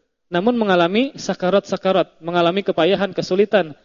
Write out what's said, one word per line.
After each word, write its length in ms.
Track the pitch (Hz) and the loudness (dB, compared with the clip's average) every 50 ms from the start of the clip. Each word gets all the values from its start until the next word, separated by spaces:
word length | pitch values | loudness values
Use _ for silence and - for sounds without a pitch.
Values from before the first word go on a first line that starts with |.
| _ _ _ _ _ - | _ _ _ _ _ -4
namun 300 | 175 175 196 240 247 233 | -4 0 0 0 0 0
mengalami 560 | 214 202 185 175 170 170 196 226 269 269 - | 0 2 2 2 2 2 2 0 -2 -2 -6
sakarat-sakarat, 1080 | 165 - - 185 - 185 180 190 202 - - 196 - - 190 190 180 156 - _ _ | -10 -8 -8 -6 -2 -2 0 0 0 0 -2 -8 -4 -2 0 0 0 0 -2 _ _
mengalami 400 | 160 170 175 175 170 170 185 202 | -10 -4 -2 0 0 2 0 -2
kepayahan, 540 | 196 196 180 170 160 180 196 175 202 190 180 | -2 -2 0 0 2 2 2 0 -2 -4 -4
kesulitan. 580 | - 160 - 185 196 214 202 220 196 165 151 143 _ | -6 -4 -2 0 0 0 2 2 0 0 -2 -8 _